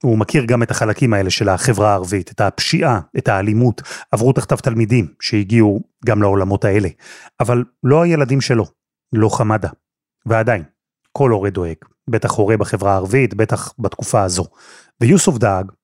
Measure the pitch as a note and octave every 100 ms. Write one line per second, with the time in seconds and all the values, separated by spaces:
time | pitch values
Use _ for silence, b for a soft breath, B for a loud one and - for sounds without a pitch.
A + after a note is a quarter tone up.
0 | C3 A2 G#2 D#3 A#2 A#2+ A2+ - A2 G#2
1 | B2+ G#2 F#2+ - G2+ F#2 - G2+ G#2+ G2
2 | F2+ G2+ - - G2+ - - E3+ D#3+ A2
3 | - - - G2+ G2+ G#2+ B2 G#2+ B B
4 | - A2 B2 - - A#2 - A2+ G#2+ B2
5 | E2 - - G#2+ G2 A#2 G#2+ G2+ - _
6 | - G#2 G2+ G2 F#2+ G2+ G#2 G#2 F#2 -
7 | B B B - A#2 B2 B2 _ B2+ D3+
8 | E3+ D#3+ C3+ C3+ - A#2 G2+ _ _ _
9 | _ A2 G#2+ - G#2+ G#2+ E2+ - _ _
10 | _ _ - A2 A2 G#2+ D2+ _ _ _
11 | _ - C3+ G#2+ G2 F#2+ F2 D#2+ _ _
12 | - A2+ - - G2+ A2 - G#2 G2 G2
13 | F#2+ B2+ A#2+ G2+ A2 F#2+ - - G2 -
14 | - A2+ F#2+ F2+ E2+ b b b b -
15 | A#2 F#3 - B2 G#2+ F#2+ F#2+ -